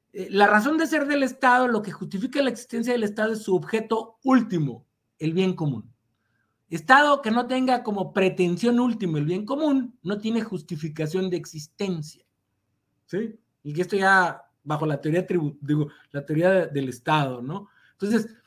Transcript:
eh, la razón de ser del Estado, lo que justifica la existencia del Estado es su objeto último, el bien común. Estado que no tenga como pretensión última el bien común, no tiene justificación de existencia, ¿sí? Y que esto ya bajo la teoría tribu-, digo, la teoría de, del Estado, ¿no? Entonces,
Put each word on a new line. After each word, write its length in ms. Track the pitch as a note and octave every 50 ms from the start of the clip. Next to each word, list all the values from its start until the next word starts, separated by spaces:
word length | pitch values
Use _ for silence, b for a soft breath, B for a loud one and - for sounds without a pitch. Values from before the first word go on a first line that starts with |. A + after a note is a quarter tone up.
| _ _ _
eh, 140 | G3 F#3 F3+
la 180 | F#3+ G3 G3+ G#3
razón 300 | G#3 G#3+ G#3+ C#4 D#4 D#4+
de 100 | E4 -
ser 200 | D#4+ D4+ C#4+ C#4
del 160 | D4 C#4+ C4+
Estado, 440 | B3+ C4 - - B3+ B3 B3 B3+ B3
lo 140 | A#3+ G#3
que 100 | G#3 G3
justifica 500 | D3+ - F#3 D3+ - F#3 G3+ C4 - C#4+
la 80 | C#4 C4
existencia 440 | A#3 - - _ - A#3 A3+ B3 B3
del 100 | A#3+ A3
Estado 300 | G#3 G#3 A3 G#3+ A3 A3+
es 100 | G#3+ -
su 120 | - F#3
objeto 600 | F3 D3+ - - A3 G#3+ G#3+ A3+ A3 A3+ - - _ _
último, 640 | C4 C4 B3+ A3+ G#3 G3 E3 D3+ C3+ A2+ A2+ _ _ _ _ _ _ _ _
el 160 | D#3 D#3 D#3+
bien 200 | F3+ F#3+ F#3 F3+
común. 380 | F3+ E3 D3 B2+ A2 - - _ _ _ _ _ _ _ _ _ _ _ _ _ _ _ _
Estado 520 | E3 E3 - - C4 C#4 D4 D4 D4 C#4+
que 100 | C#4+ A3
no 160 | A3 A#3+ B3 A#3+
tenga 340 | B3+ C4 C4 B3+ B3+ A#3+
como 320 | B3 A3 G#3 G3+ F3+ D3 -
pretensión 640 | G#3 F#3+ F#3 F#3 F#3 F3+ F3 F3 F3 - A#3 A#3+ A#3+
última 380 | B3 B3+ A3+ - G3+ F3 D#3 D3+
el 80 | D3
bien 200 | D3+ F3 F#3+ G#3
común, 520 | G#3 C#4 C#4+ D#4+ D4+ C#4 C4+ B3 - - _ _
no 160 | E3+ G#3 G#3
tiene 220 | G#3+ A3 A3+ A3+
justificación 880 | G#3+ - F#3+ E3+ - - F3 D3+ D#3+ D#3+ D3 - D#3 D3+ D#3+ F#3 F#3+ F#3
de 80 | F3+ E3
existencia, 840 | D3 - - D#3 D3 - _ _ G3+ F#3+ F3+ D#3+ D3+ D3+ - _ _ _ _ _ _ _ _ _ _ _ _ _ _ _ _ _ _ _
¿sí? 280 | - F#3+ A#3 A3 A3 - _ _ _ _ _
Y 100 | D3 D3
que 80 | D#3
esto 140 | F3+ F3 G#3+
ya 480 | G3 F#3+ F#3+ G3 F#3+ F3+ E3 E3+ - - _ _ _ _
bajo 220 | C#3+ D3+ D3+ D#3+
la 160 | D#3 D3 -
teoría 240 | - D#3 D#3 F3+ F3+
tribu-, 320 | - F#3+ F3 D3+ D3 D3 -
digo, 260 | D3 C#3 D3 D3+ D3 D3 B B B B
la 120 | - C#3+ C#3
teoría 260 | - D#3 D#3 E3+ F3+
de, 160 | F#3+ F#3+ E3 D3+
del 220 | D3+ C#3+ C#3 B2+
Estado, 520 | A#2 A#2 _ - D#3 D#3 C#3+ C3+ B2+ B2
¿no? 280 | A#2+ C3+ E3 G3+ G#3 b b b b b b
Entonces, 420 | _ G3 G3+ A3+ A3 A3 - - _ _